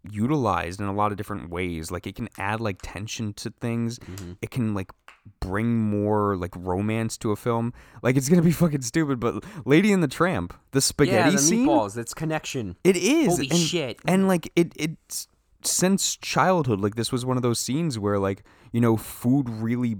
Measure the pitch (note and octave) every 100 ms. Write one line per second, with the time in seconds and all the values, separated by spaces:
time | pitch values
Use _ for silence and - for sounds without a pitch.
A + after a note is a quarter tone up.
0 | - G#2+ A#2 D3+ A2+ F2 E2+ F#2+ G2+ G2+
1 | G#2 G2+ G#2 G2+ D#2+ E2+ F#2 E2 D#2+ F2
2 | G2 G2 A2+ - G2 A2 A2+ F#2 - -
3 | G#2+ - G#2+ G2+ A2+ - A#2 A#2 A#2 A#2
4 | - F#2 F2 F#2 A2+ C3 A2 G2+ F#2+ -
5 | - _ - _ F#2+ G2 A#2 A#2 G#2+ G#2
6 | G#2 G#2+ G2+ F#2+ F2+ F2+ F2+ F2+ G#2 A2+
7 | A2+ - A2+ G#2 A#2+ A#2 A#2 - - -
8 | A#2+ C3 C3 F3+ E3 D#3+ E3+ C#3+ B2 E3
9 | D3+ B2+ A2+ G#2+ - F#3+ A2 D#3 G#3 G3
10 | D3 - F3 C3 F2 - _ C3+ - -
11 | D3 F#3 E3 C#3+ D3 A3+ A#3+ - G2+ A#2
12 | A2+ - D#3+ D#3 - C3+ G2+ E2+ F3 F#3
13 | F3+ D#4+ B3 - C3+ E3+ D#3+ E3+ C3 -
14 | - F#3+ F#3+ F3+ - - E3 - D#3 D3+
15 | _ - - _ _ _ - - F3+ G3
16 | - - - - D#3+ F#3 B2+ G2+ G2+ A2
17 | A2 B2+ B2+ B2+ B2 A2+ - C#3 E3+ A2+
18 | G2+ G2+ G2 F#2+ - _ - A#2 A#2+ A2
19 | - - B2 C#3 B2 A2 A2+ A#2+ A#2+